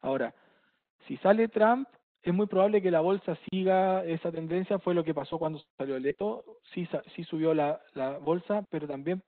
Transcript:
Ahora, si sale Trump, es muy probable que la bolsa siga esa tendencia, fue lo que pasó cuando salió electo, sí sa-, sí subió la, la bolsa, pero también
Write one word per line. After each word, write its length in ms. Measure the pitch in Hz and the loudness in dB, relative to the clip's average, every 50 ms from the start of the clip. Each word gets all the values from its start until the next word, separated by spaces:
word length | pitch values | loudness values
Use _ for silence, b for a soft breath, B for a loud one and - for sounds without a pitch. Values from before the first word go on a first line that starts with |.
Ahora, 340 | - 135 135 135 120 117 - b b b b b b b b b b _ _ _ _ | -4 -4 -2 -2 -4 -4 -6 b b b b b b b b b b _ _ _ _
si 120 | - - 165 | -12 -12 -2
sale 300 | - 190 208 220 226 220 | 4 4 4 6 4 2
Trump, 380 | - 220 214 220 233 254 269 - _ _ _ _ _ _ _ | 4 4 4 6 4 2 0 -8 _ _ _ _ _ _ _
es 100 | 180 175 | 0 2
muy 140 | 185 208 | 2 2
probable 340 | 202 202 190 190 208 214 208 | 2 2 4 4 4 4 2
que 100 | 190 185 | 2 4
la 100 | 170 165 | 2 2
bolsa 360 | 156 175 196 202 - - 170 - - - | 4 2 0 0 -2 -6 -8 -6 -6 -6
siga 560 | - 190 185 185 185 185 185 190 185 190 185 | -4 0 2 2 4 4 4 2 2 0 0
esa 260 | 165 165 165 - 175 170 | -2 -4 -4 -4 -6 -6
tendencia, 460 | 160 160 160 165 180 190 - 208 190 | -6 -6 -4 -2 -2 -2 0 -2 -2
fue 160 | - - 180 | 0 0 0
lo 100 | 175 165 | 0 0
que 80 | 156 160 | 0 -2
pasó 260 | 147 135 - - 160 | -4 -4 -6 -6 -4
cuando 220 | 165 156 156 147 - _ _ | -4 -4 -4 -6 -12 _ _
salió 200 | _ 135 135 139 | _ -6 -6 -6
electo, 480 | 131 131 139 147 _ 190 208 220 247 - - - - _ - - | -2 -2 -4 -2 _ -4 -4 -4 -6 -10 -16 -20 -20 _ -12 -8
sí 140 | - 175 | -8 -8
sa-, 160 | 165 - 151 - - - | -4 -6 -8 -8 -8 -12
sí 100 | - 170 | -14 -12
subió 280 | - - 160 156 160 160 | -8 -4 0 2 2 2
la, 260 | 156 147 147 151 160 _ _ _ | 2 2 0 -2 -4 _ _ _
la 240 | 143 131 131 139 | -6 -6 -4 -6
bolsa, 480 | 143 143 151 165 180 175 - 208 208 202 - | -6 -2 -2 -2 -2 -2 -2 -4 -4 -4 -4
pero 180 | - 160 151 147 | -8 -8 -6 -6
también 340 | 143 135 139 147 180 190 - | -8 -6 -4 -4 -4 -4 -6